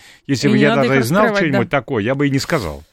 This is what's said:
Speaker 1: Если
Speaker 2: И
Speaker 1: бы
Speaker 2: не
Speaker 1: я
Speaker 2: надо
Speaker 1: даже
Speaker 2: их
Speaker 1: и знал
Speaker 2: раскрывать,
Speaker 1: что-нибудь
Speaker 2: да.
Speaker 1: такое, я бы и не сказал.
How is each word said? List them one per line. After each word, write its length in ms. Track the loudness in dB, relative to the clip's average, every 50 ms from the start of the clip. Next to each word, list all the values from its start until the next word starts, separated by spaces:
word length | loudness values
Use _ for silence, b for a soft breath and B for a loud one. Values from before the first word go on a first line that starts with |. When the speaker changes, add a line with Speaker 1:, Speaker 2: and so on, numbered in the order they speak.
| B B B B B
Speaker 1:
Если 220 | -4 -2 0 2 2
Speaker 2:
И 20 |
Speaker 1:
бы 60 | 2
Speaker 2:
не 60 | 4 4
Speaker 1:
я 60 | 4 2
Speaker 2:
надо 60 | 2 2 2
Speaker 1:
даже 60 | 2 0
Speaker 2:
их 40 | 0
Speaker 1:
и 40 | 0
знал 140 | 2 2 2
Speaker 2:
раскрывать, 200 | 2 0 0 0
Speaker 1:
что-нибудь 240 | 0 0 -2 -2 -2
Speaker 2:
да. 100 | -2 -4
Speaker 1:
такое, 220 | -4 -4 -4 -4 -2
я 100 | -2 -2
бы 100 | 0 0
и 40 | 0
не 80 | 0 -2
сказал. 420 | -2 -2 -4 -4 -4 -6 -8 -10 -14 _